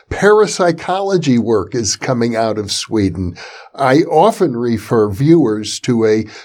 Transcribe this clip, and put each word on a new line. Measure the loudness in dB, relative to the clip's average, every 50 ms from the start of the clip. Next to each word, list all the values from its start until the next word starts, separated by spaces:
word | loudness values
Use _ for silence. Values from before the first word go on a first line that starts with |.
| _ _
parapsychology | -6 0 4 4 6 4 4 2 0 0 0 0 0 -2 -4 -6 -4 -4 -2 -2 -2 0 2 2 2
work | 2 2 2 0 0 -2 -2 -6
is | -6 -4 -4 -6
coming | -6 -4 -4 -2 0 0 0 0
out | -2 -2 -2 -2
of | -4 -6 -6
Sweden. | -8 -8 -6 -4 0 0 0 0 -2 -4 -6 -6 -8 -10 -16 -20 -20 -20 -20 -18 -6
I | -2 0 2 2 2 2
often | 2 2 2 2 2 2 0 -2 -2 -2
refer | -2 -2 -2 -2 -4 -2 0 0 2 2 0
viewers | 0 0 2 4 4 4 4 2 0 -4 -6 -8 -10 -6
to | -4 -2 0 2 2
a | 2 2 0 0 -4 -10 -18